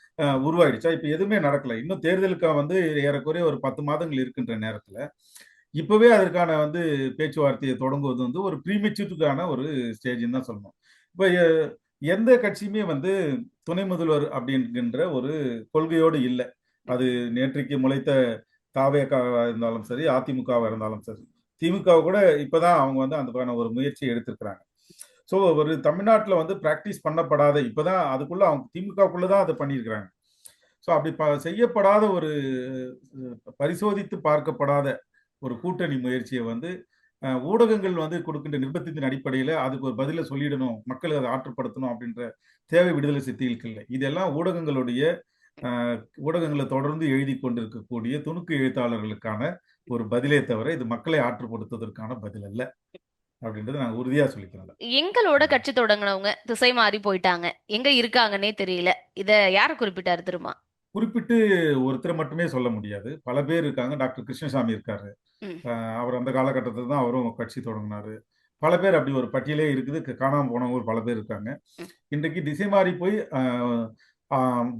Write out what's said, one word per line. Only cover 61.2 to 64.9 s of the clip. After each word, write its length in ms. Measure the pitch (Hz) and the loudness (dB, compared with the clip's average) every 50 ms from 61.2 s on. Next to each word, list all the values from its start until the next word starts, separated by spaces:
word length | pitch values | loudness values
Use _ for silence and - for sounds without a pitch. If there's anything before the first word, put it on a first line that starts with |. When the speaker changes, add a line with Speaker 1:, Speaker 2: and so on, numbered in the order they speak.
| - - 233 226 220 208 190 175 165 151 143 131 127 131 | 0 2 4 4 6 6 4 4 4 4 2 2 2 0
Speaker 1:
ஒருத்தரை 220 | 139 - - 160 165 | 0 -2 -2 -4 -2
மட்டுமே 320 | 160 156 135 147 170 175 | -2 -4 -4 -2 -2 -2
சொல்ல 220 | 160 131 127 123 120 | -2 0 0 0 0
முடியாது, 520 | 110 107 104 104 104 101 98 123 156 151 - | -2 -4 -6 -8 -10 -10 -10 -12 -12 -10 -6
பல 200 | 127 127 143 139 | -2 -2 0 0
பேர் 180 | 135 165 170 | 0 0 0
இருக்காங்க. 320 | 160 143 131 135 120 131 147 | 0 0 -2 -2 -4 -4 -2
டாக்டர் 300 | 139 131 127 - 135 107 | -2 -2 -4 -4 -6 -12
கிருஷ்ணசாமி 480 | 135 127 - 156 139 135 131 117 113 | -12 -10 -10 -6 -2 -2 0 0 0
இருக்காரு. 380 | 110 104 - 117 | -2 -4 -6 -8